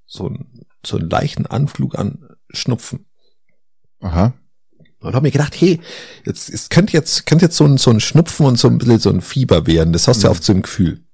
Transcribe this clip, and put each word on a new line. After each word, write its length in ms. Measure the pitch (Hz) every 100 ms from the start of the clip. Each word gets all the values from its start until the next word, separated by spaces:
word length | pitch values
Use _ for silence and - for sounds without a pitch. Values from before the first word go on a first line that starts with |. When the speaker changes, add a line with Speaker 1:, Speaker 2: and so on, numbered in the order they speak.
| _
Speaker 1:
so 180 | - 92
einen, 360 | - - 117 - _
so 140 | - -
einen 100 | -
leichten 380 | - 143 - -
Anflug 500 | 120 147 - 131 -
an 300 | 101 - - - _
Schnupfen. 560 | - - 117 - - _ _ _ _ _ _ _ _ _ _
Speaker 2:
Aha. 340 | 90 82 113 - _ _ _ _ - _
Speaker 1:
Und 140 | -
hab 80 | 120
mir 80 | 143
gedacht, 220 | 147 147 -
hey, 200 | 185 165 - - - - -
jetzt, 240 | - -
es 200 | - -
könnte 240 | 170 214
jetzt, 340 | 160 - - -
könnte 180 | 160 170
jetzt 120 | -
so 80 | 147
ein, 120 | 135
so 140 | 127
ein 80 | 110
Schnupfen 460 | - - 170 - 139
und 100 | 120
so 100 | 123
ein 100 | 120
bisschen 180 | 120 113
so 100 | 98
ein 100 | 95
Fieber 460 | - 135 127 87 82
werden. 260 | 80 80
Das 140 | 82 -
hast 160 | 120
du 0 |
ja 60 | -
Speaker 2:
Mhm. 80 | 85
Speaker 1:
oft 60 |
so 100 | -
im 80 | 95
Gefühl. 400 | - - 82 - _